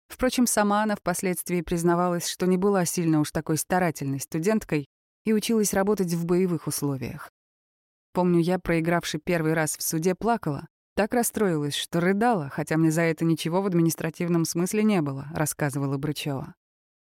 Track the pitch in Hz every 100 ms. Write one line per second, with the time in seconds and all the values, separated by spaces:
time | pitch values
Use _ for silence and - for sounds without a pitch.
0 | _ - 254 247 240 - 208 208 214 196
1 | - 180 190 180 - 175 160 175 170 170
2 | 180 175 170 - 185 185 202 202 170 -
3 | 165 156 151 - - 156 - 185 180 -
4 | 139 135 - 165 165 220 - 156 139 _
5 | _ _ - 220 - 226 202 196 196 208
6 | 180 170 170 180 185 165 - - 143 135
7 | 123 156 - _ _ _ _ _ _ _
8 | _ - 180 175 165 180 - 165 165 170
9 | - 165 - 175 156 160 156 - - 160
10 | 170 180 208 233 - 139 160 _ _ -
11 | 202 247 233 - 208 160 147 - - 170
12 | 175 196 240 220 139 - 151 160 160 160
13 | 165 160 165 160 165 175 196 175 165 -
14 | 160 - 175 175 160 170 180 214 214 196
15 | 147 135 139 160 156 - 147 139 139 139
16 | 147 147 151 135 - - _ _ _ _
17 | _